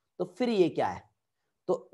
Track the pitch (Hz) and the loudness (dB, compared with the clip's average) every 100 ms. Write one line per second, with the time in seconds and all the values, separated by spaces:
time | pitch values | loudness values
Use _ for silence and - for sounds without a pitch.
0 | _ - 180 - 247 214 165 120 107 90 | _ -10 -8 -2 0 2 2 2 -2 -4
1 | - _ _ _ _ _ - 185 - | -12 _ _ _ _ _ -4 -4 -6